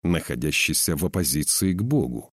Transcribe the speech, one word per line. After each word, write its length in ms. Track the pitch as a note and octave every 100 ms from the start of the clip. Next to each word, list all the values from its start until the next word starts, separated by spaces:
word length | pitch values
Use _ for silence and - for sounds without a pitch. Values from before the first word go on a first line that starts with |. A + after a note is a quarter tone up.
находящийся 920 | F2+ E2+ - B1 D2+ - - - - D#2
в 100 | F2
оппозиции 680 | F#2+ D2+ D2 D2+ - F#2+
к 80 | F#2
Богу 480 | A#2 C#3+ - A2+ -